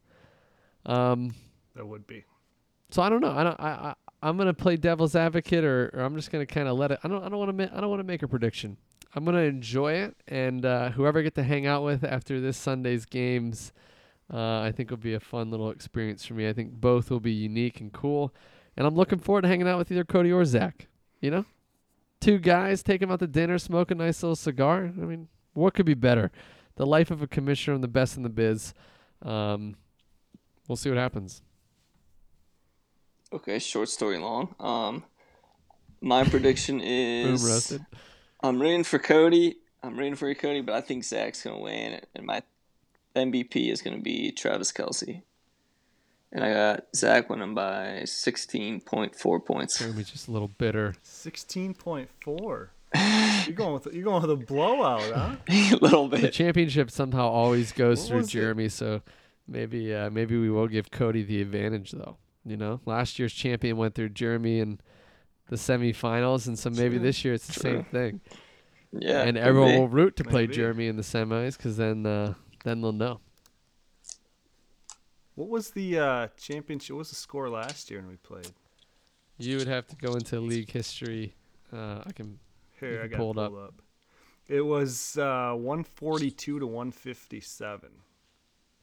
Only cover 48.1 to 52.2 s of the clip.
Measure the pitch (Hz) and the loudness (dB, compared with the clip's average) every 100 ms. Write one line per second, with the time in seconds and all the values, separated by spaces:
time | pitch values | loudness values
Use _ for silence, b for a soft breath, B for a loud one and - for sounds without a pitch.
48.1 | - 127 120 - 120 107 110 - - 104 | -4 -4 -4 -4 -6 -4 -8 -6 -4 -4
49.1 | - 95 87 - 69 - - 113 107 101 | -4 0 0 0 -4 -4 -4 -6 -6 -8
50.1 | - - 110 101 - 117 107 104 90 - | -12 -8 -6 -6 -4 -2 -2 -4 -6 -16
51.1 | - 165 - - 185 190 180 175 151 131 | -18 -16 -14 -10 -8 -8 -8 -10 -10 -10
52.1 | - | -12